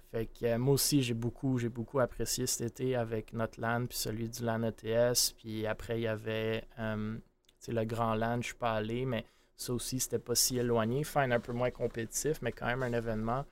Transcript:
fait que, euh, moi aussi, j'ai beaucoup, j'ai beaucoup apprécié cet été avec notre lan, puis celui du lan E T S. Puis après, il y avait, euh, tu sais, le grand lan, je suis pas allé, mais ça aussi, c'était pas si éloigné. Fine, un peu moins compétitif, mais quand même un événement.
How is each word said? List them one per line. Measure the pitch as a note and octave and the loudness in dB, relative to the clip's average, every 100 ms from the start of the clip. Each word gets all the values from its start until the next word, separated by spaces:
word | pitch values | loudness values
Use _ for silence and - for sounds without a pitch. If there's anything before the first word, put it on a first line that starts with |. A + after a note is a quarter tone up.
| - | -6
fait | A#2 A2+ | -6 -6
que, | - | -2
euh, | A#2+ A#2 | 0 2
moi | B2+ | 4
aussi, | C#3 - D3 | 4 4 4
j'ai | A#2+ | 2
beaucoup, | A#2 A#2 - C3+ B2+ | 0 -2 -2 0 0
j'ai | A#2 | 0
beaucoup | A#2 A2+ C#3 | -2 -2 2
apprécié | A#2+ - A2+ - B2+ | 2 0 -4 -2 -2
cet | - A#2+ | -2 -4
été | - B2+ | -2 -2
avec | B2+ A2+ A2+ A2 | 0 0 -2 -4
notre | A#2 A2+ - | -4 -4 -2
lan, | A2+ A#2+ A#2+ | -2 0 -2
puis | - | -4
celui | A2+ A2 A2+ | -4 -4 -4
du | A#2+ | -2
lan | A#2 A2+ | -2 0
E | A2+ | 0
T | G#2+ A2 | -2 0
S. | A2+ A#2+ A#2+ - - | 4 4 4 2 0
Puis | A#2 A2 G#2+ | -8 -4 -2
après, | G#2+ - A#2 | -2 -2 -2
il | |
y | A2+ | 0
avait, | A2 A2 A2 A2 A2 A2 - | -2 -2 -2 0 -2 -4 -6
euh, | A2 G#2+ G#2+ A2+ | -4 -2 -4 -6
tu | - _ _ _ | -12 _ _ _
sais, | - | -4
le | A#2 A2 | -2 0
grand | A2+ A#2 A2 | 0 0 2
lan, | A2+ A#2+ | 0 0
je | A#2 | -2
suis | |
pas | - A#2+ | -2 0
allé, | A2 G#2+ A#2+ C3 | 0 0 -2 -2
mais | A#2 - _ _ - | -2 -4 _ _ -12
ça | - | -4
aussi, | B2 - C3 | -4 -2 -2
c'était | - A#2 | -2 -2
pas | - | 0
si | A#2+ - B2+ | 2 4 2
éloigné. | A#2+ A#2 A2 B2+ | 2 4 4 0
Fine, | D3+ D3 C3+ | 0 2 4
un | A#2+ | 2
peu | A2+ | 0
moins | A#2+ B2 | 0 0
compétitif, | - B2 A#2 A2+ - C#3+ D#3 | 0 -4 -2 -4 -2 0 0
mais | A#2+ | -2
quand | - A#2 | -2 -2
même | B2 | 0
un | B2+ | 0
événement. | A#2+ A#2 A2 A2+ B2 C#3+ | 0 0 -2 0 -2 -4